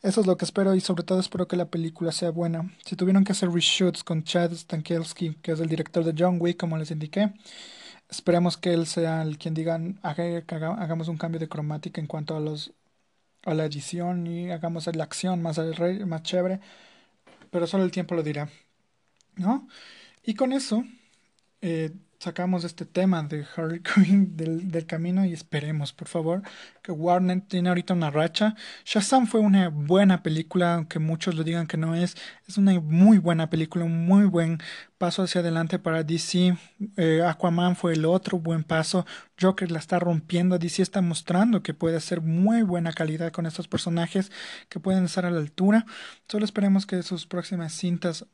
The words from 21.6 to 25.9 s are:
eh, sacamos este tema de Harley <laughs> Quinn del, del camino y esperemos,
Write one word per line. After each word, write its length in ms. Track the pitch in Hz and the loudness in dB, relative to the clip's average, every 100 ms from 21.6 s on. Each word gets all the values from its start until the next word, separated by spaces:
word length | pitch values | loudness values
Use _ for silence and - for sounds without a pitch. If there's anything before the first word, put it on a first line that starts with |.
eh, 320 | 185 165 160 175 _ _ | -4 -2 -4 -8 _ _
sacamos 460 | 180 170 180 180 | -10 -4 -2 -2
este 200 | 170 - | -4 -10
tema 380 | 165 180 190 175 | -6 0 2 2
de 240 | 147 151 147 - | -2 -6 -8 -6
Harley 240 | 160 170 | -6 -6
<laughs> 140 | 175 | 2
Quinn 420 | - 175 202 185 160 | 4 6 6 4 0
del, 340 | 160 160 185 | -4 -4 -4
del 140 | 165 | -6
camino 400 | 165 160 170 185 | -4 -6 -2 0
y 80 | 190 | 0
esperemos, 600 | 165 - 156 147 156 143 | -4 -6 -6 -4 -6 -6